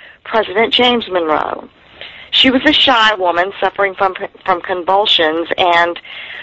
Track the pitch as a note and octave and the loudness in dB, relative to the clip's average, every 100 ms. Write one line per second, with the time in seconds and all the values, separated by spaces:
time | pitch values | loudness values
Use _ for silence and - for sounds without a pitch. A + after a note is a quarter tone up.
0 | - - - A3+ G3 F#3 A3+ - B3 A#3+ | -20 -20 -6 -4 -2 -2 0 2 2 0
1 | G#3 F#3 D#3+ D3+ - - - _ _ - | -2 -4 0 0 -2 -6 -12 _ _ -20
2 | - - - - C4 B3+ C#4+ B3+ B3 A#3+ | -20 -20 -6 2 2 4 2 2 4 4
3 | G#3+ G#3 F3+ E3+ F#3+ - F#3+ - G3 F#3 | 4 2 0 0 -2 0 -4 0 -4 0
4 | G3 F#3 G3 - - F3 - F3+ E3+ G3 | -2 -2 -12 -12 -4 -2 -2 -4 0 2
5 | G#3 - D#3 D#3+ E3 - F3+ E3+ F3 E3+ | 2 2 2 0 -4 0 2 4 2 -2
6 | - - - - | -12 -18 -16 -16